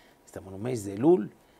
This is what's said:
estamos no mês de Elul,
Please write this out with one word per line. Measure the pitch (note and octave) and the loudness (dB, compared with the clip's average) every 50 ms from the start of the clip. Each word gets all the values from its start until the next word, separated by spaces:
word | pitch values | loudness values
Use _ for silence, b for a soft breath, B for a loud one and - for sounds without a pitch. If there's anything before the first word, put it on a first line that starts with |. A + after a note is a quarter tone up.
| B B B B _ | B B B B _
estamos | - - F#2 F2+ F#2+ | -18 -16 -16 -14 -14
no | F#2+ F#2+ | -12 -8
mês | G#2+ B2 C3 A2 G2 | -6 -6 -6 -6 -6
de | G2 | -8
Elul, | G2 G#2+ B2 D#3+ F3+ G3 G#3+ - - B B B B | -4 2 4 6 6 4 2 -6 -10 B B B B